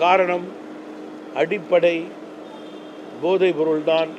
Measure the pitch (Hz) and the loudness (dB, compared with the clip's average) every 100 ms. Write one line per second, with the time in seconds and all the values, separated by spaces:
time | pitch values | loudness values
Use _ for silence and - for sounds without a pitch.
0 | 165 185 180 175 180 - - - - - | 6 6 4 0 -4 -12 -14 -14 -14 -14
1 | - - - 127 165 202 156 175 175 165 | -14 -14 -8 -2 -2 -2 0 4 4 2
2 | 180 - - - - - - - - - | -4 -12 -16 -16 -16 -16 -16 -16 -16 -16
3 | - - 160 190 185 156 160 156 151 160 | -16 -4 0 4 4 4 2 2 4 2
4 | 160 | 2